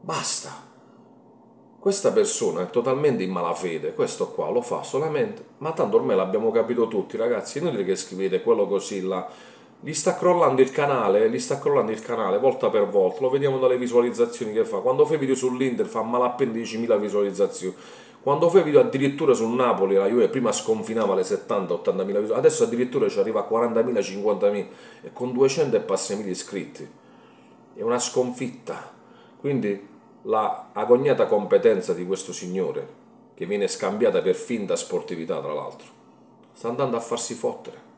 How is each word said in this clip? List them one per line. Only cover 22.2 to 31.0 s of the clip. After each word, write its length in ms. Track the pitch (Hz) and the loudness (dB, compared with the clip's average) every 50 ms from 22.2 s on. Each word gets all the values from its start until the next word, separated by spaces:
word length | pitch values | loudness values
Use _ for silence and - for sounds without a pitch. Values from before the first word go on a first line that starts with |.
visualizzazioni, 180 | 107 107 113 123 | 0 0 -2 2
adesso 260 | 131 160 - - 120 | 4 4 4 4 0
addirittura 440 | 113 117 117 127 123 123 139 117 101 | 0 2 -2 -2 -2 0 0 0 0
ci 80 | - 101 | 0 0
arriva 220 | 98 113 110 107 | -2 0 0 -2
a 20 | |
quarantamila, 580 | 98 - 113 113 120 117 110 113 113 127 120 107 | -2 0 0 0 0 2 2 0 0 0 0 -2
cinquantamila, 680 | 98 95 95 101 101 107 101 95 101 101 104 101 90 - - - - - - - | -2 -4 -6 -4 -2 -2 0 2 2 0 0 0 -6 -10 -14 -20 -20 -20 -20 -20
è 100 | - - | -20 -18
con 220 | - - 123 127 120 | -10 -8 -6 -4 2
duecento 420 | 123 135 135 135 170 151 135 113 | 2 2 2 4 0 0 2 0
e 40 | 101 | 0
passa 360 | - - 98 92 - - 104 | 0 0 -2 -2 0 -2 -2
mille 140 | 104 107 98 | -4 -4 -4
iscritti, 600 | 92 - - - - 95 - - - - - - - - _ - - - - - - - - - - - - - - | -4 -6 -6 -6 -8 -10 -10 -10 -14 -18 -18 -18 -20 -20 _ -20 -20 -20 -20 -20 -20 -20 -20 -20 -20 -20 -20 -20 -12
è 80 | - | -6
una 160 | 107 117 120 123 | -2 -2 0 0
sconfitta. 920 | 120 - - 131 123 123 120 - 135 117 - - - - 76 - - - - - - - - - - - - - | -2 0 0 0 0 0 -2 -6 -8 -8 -8 -12 -12 -12 -12 -12 -12 -18 -20 -20 -20 -20 -20 -20 -20 -20 -20 -8
Quindi 540 | - 143 143 127 104 104 101 98 - - - - - - - - _ | -4 -2 -2 0 0 -2 -4 -4 -8 -18 -20 -20 -20 -20 -20 -14 _
la 440 | 98 110 110 104 101 - - - - | 0 0 0 2 0 -4 -6 -10 -12
agognata 540 | - 107 110 113 120 127 | -8 -6 4 6 6 6